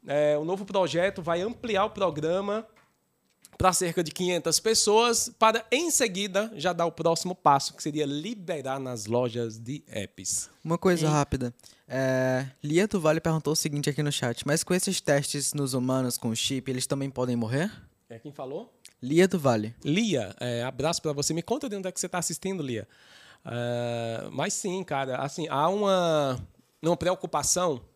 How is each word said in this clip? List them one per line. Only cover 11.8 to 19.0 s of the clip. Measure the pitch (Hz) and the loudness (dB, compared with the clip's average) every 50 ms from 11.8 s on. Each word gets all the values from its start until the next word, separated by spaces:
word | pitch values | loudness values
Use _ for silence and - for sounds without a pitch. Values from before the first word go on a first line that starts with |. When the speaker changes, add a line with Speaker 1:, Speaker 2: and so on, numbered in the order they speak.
| _ | _
Speaker 2:
É, | _ 123 131 135 131 131 131 131 131 127 127 131 135 - _ - | _ -4 -2 0 2 2 2 2 2 0 0 -2 -6 -12 _ -6
Lia | 151 151 170 196 | 0 2 2 2
do | 214 - 196 | 2 0 2
Vale | 156 156 151 160 | 4 4 2 4
perguntou | - 165 160 156 - 147 156 | 2 2 0 2 0 0 0
o | |
seguinte | - - 160 143 147 147 | 0 0 -2 -2 -2 -2
aqui | - 143 - | -2 0 0
no | 151 147 | -2 -2
chat: | 143 - - 123 120 - - | -2 -2 -2 -2 -4 -4 -2
Mas | 143 143 160 - | 0 0 0 2
com | - 180 | 0 0
esses | 180 - - 185 - | 0 0 0 -2 -2
testes | - - 147 139 139 - - 143 135 - - | 2 2 2 2 2 0 -4 -4 -4 -4 -2
nos | 147 143 131 127 | -2 -2 0 0
humanos | 131 123 127 131 131 131 123 120 | 0 0 0 0 0 0 -2 -4
com | - - 120 | -4 -4 -4
o | 110 | -2
chip, | - - - 139 131 127 - | -2 -2 -2 -2 -4 -4 -4
eles | 131 127 123 | -4 -4 -2
também | - 151 139 139 135 | -4 -4 -4 -4 -6
podem | 131 127 127 123 123 | -2 -2 -2 0 0
morrer? | 120 117 107 123 139 165 214 - - - - _ _ _ _ | 0 0 0 0 -2 -2 -2 -6 -10 -20 -20 _ _ _ _
Speaker 1:
É | 117 | -20
quem | 117 _ 147 | -16 _ -16
falou? | 139 - 139 131 139 175 233 - _ _ _ - _ _ | -14 -12 -12 -10 -10 -10 -12 -14 _ _ _ -20 _ _